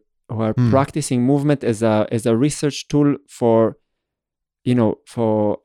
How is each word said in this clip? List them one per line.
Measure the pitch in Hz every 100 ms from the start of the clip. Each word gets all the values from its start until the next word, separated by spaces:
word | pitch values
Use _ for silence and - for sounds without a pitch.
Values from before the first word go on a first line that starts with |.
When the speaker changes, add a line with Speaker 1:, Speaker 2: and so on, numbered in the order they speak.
| _ _ -
Speaker 1:
who | 110
are | 110
Speaker 2:
Mm. | 110 123
Speaker 1:
practicing | 135 139 - 147 123
movement | 123 143 147 143
as | 113 107
a, | 113 107 107
as | 117 120
a | 113
research | 147 - 151 135 -
tool | 147 147 143 _
for, | - 120 113 110 - _ _ _ _ _ _ _ _
you | - 123
know, | 110 - -
for, | - 113 107 104 -